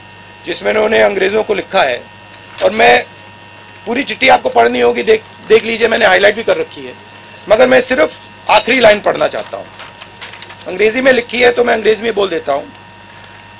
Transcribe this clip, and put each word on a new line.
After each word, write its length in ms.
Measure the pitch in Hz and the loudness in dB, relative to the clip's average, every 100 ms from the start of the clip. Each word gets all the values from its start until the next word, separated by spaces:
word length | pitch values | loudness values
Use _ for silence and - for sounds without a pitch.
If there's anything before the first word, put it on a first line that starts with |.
| - - - - | -20 -20 -20 -16
जिसमें 260 | - 170 202 | -12 -6 -2
उन्होंने 320 | 214 220 220 | 0 0 2
अंग्रेज़ों 400 | 214 196 190 214 | 2 0 -2 -2
को 120 | 214 | -2
लिखा 280 | 196 - 190 | -4 -2 0
है 200 | 143 120 - - - - - - | 0 -2 -10 -20 -20 -20 -20 -4
और 60 | 190 | -2
मैं 340 | 214 233 240 - - - - - - - - - | 2 2 2 0 -14 -20 -20 -20 -20 -20 -14 -8
पूरी 160 | 240 | -6
चिट्ठी 260 | 269 220 262 | -6 0 2
आपको 200 | 247 254 | 2 2
पढ़नी 320 | 240 233 247 | 2 2 2
होगी, 220 | 240 240 | 0 0
देख, 220 | 226 220 - - - | 0 0 -2 -10 0
देख 160 | 220 | 2
लीजिए, 240 | 214 226 226 | 2 -2 -2
मैंने 180 | 226 208 | 2 2
highlight 280 | 185 202 | 4 2
भी 80 | 214 | 0
कर 140 | 220 170 | -2 -2
रखी 300 | 156 147 127 | -4 -10 -16
है, 80 | - - - - - - | -16 -20 -20 -20 -10 0
मगर 200 | 220 254 | 2 4
मैं 120 | 254 | 2
सिर्फ 500 | 254 254 311 - - - - | 2 0 -2 -4 -20 -10 0
आखिरी 300 | 214 226 254 | 0 2 4
line 200 | 220 208 | 4 4
पढ़ना 280 | 196 147 147 | 0 -2 -2
चाहता 280 | 120 104 98 | -4 -10 -12
हूँ। 100 | 92 - - - - - - - - - - | -14 -18 -20 -20 -20 -18 -18 -18 -20 -16 -8
अंग्रेजी 340 | 185 214 247 | 0 0 2
में 120 | 262 | 0
लिखी 300 | 254 240 240 | 0 -2 0
है 100 | 247 | 0
तो 120 | 240 | 2
मैं 100 | 240 | 0
अंग्रेजी 280 | 226 214 214 | 0 0 -2
में 120 | 226 | -2
बोल 140 | 208 196 | -2 -2
देता 240 | 165 151 | -4 -4
हूँ। 160 | 139 143 - - - - - - - - | -6 -6 -18 -20 -20 -20 -20 -20 -20 -20